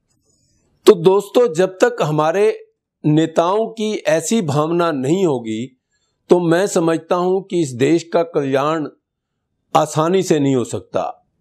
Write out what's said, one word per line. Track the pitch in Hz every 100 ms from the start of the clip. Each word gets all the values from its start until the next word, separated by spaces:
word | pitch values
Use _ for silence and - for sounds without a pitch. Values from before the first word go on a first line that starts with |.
| _ _ _ _ _ _ _ _ -
तो |
दोस्तों, | 196 170 196 196 - 240
जब | 160 185
तक | 185 240 233
हमारे | 156 151 156 185 214 220 - _ _ _ -
नेताओं | 151 160 160 170 208 220
की | 175 214 208
ऐसी | - 160 160 226
भावना | 160 143 156 170 170
नहीं | 143 131 185 180
होगी, | 131 113 110 131 _ _ _ _ _ -
तो | 180
मैं | 170 165 202
समझता | 190 165 160 160 180
हूं | 180 190
कि | 185 170
इस | 147
देश | 120 135 165 165
का | 170
कल्याण | 170 160 139 131 143 160 143 - _ _ _ _ _ _ _ 151
आसानी | 151 156 160 190
से | 180 156
नहीं | 139 131
हो |
सकता। | 110 104 - 110 73 - _ _